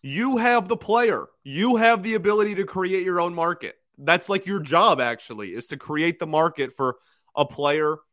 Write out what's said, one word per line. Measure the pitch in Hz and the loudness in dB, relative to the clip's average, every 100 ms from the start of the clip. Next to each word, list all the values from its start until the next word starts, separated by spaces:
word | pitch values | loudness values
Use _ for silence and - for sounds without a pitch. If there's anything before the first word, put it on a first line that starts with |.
You | 139 147 254 254 | -6 -4 0 2
have | 240 240 185 | 2 2 0
the | 233 | -6
player. | - 233 233 139 - _ | 0 2 2 0 -6 _
You | 143 139 233 233 | -10 -2 2 4
have | 226 233 | 4 4
the | 196 | 0
ability | 220 185 214 208 202 | -2 0 2 0 -2
to | |
create | 196 190 185 185 | -4 -4 -2 -2
your | 185 175 | 0 0
own | 175 | -2
market. | 170 165 170 95 - _ _ | 0 -2 -2 -10 -14 _ _
That's, | 143 175 - | 2 2 2
like, | 196 190 | -4 -2
your | 196 | -6
job, | 147 165 214 147 | 2 4 6 4
actually, | 123 117 - 110 101 | 0 -4 -10 -12 -10
is | 98 - | -10 -10
to | 143 | -14
create | - 151 165 165 | -8 -2 -2 -2
the | 165 | -2
market | 156 165 156 131 - | 2 0 0 -8 -2
for | 131 123 _ _ _ - | -4 -4 _ _ _ -4
a | |
player | 143 - 143 151 151 156 _ | -4 -2 -2 0 -2 -6 _